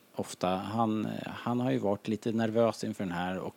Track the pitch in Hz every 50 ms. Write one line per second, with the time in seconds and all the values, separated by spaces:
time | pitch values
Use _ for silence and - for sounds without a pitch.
0 | - _ - - 101 - - - - 90 95 92 101 101 107 117 117 110 107 110
1 | 107 110 110 - - - 98 - - 117 120 123 123 131 135 120 104 95 101 101
2 | - - 110 104 - 120 107 113 113 110 107 117 117 110 104 - - 107 107 -
3 | 104 92 87 90 90 92 92 92 78 - -